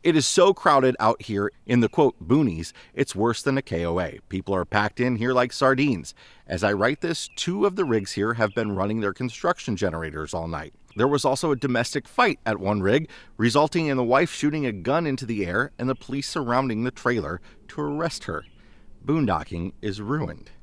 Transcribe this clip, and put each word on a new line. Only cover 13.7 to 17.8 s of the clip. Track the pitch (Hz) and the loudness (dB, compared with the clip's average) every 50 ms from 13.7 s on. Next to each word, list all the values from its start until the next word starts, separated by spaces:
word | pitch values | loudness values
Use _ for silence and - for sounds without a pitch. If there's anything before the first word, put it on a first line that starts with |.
| - 180 160 | 2 -2 0
in | 151 139 | 0 0
the | 131 123 | 0 2
wife | 117 123 139 175 160 - | 4 4 4 4 2 -2
shooting | - - 147 147 156 143 | -2 -2 -2 0 0 -4
a | 127 107 | -4 -4
gun | 95 82 117 139 165 170 | -4 -2 0 0 0 0
into | 156 131 127 131 | -2 -4 -4 -4
the | 110 117 104 98 | -6 -4 -4 -2
air | 85 87 107 127 143 - - | -2 0 -2 -2 -2 -4 -6
and | 123 127 | -4 -4
the | 135 | -4
police | 127 - - 127 139 139 - | -4 -6 -8 -6 -6 -6 -4
surrounding | - 175 135 117 120 127 139 131 113 107 117 | -6 -4 -2 0 2 2 2 0 -2 -2 -2
the | 127 | -4
trailer | - - - 123 123 113 80 71 85 90 - - - - - - | -4 -2 -2 0 0 0 -2 -4 -6 -8 -10 -16 -20 -20 -20 -16
to | - - | -8 -6